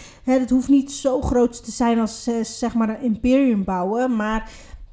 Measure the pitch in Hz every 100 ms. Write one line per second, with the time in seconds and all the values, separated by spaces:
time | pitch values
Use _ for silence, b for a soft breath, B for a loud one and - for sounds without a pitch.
0 | B B - 262 247 254 254 277 262 -
1 | 277 262 - 247 240 - - - 233 226
2 | 220 - - 233 220 - 233 226 220 220
3 | 254 202 247 262 269 214 190 185 180 220
4 | 254 226 214 220 220 B B B -